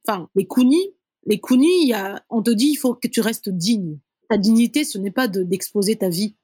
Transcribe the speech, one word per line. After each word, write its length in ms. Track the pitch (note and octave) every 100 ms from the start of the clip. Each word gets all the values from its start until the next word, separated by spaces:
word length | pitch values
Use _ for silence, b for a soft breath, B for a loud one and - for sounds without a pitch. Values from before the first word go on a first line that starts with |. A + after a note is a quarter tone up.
| -
enfin, 220 | G3 D#3 G3
les 100 | F#3+
Kounis, 480 | - B3+ D#4+ G4 _ _ _ -
les 140 | G3+
Kounis, 420 | - B3+ D#4 F4+
il 80 | C#4
y 40 |
a... 300 | G#3+ G3 G3+ -
on 140 | A#3
te 80 | A#3
dit, 180 | G#3 C#4+
il 60 | C#4
faut 180 | B3
que 140 | A#3 A#3
tu 120 | A#3
restes 300 | G#3+ A3+ G#3+
digne. 480 | F#3 F3+ A3 E3+ D3+ _ _ -
Ta 80 | G#3+
dignité, 460 | G3+ A3+ A#3 -
ce 160 | D4+ G3
n'est 120 | G3
pas 160 | G#3+ B3
de, 140 | F#3+
d'exposer 540 | F3+ F#3+ - G#3 G3 G#3+
ta 140 | F#3
vie. 260 | E3+ G#3 -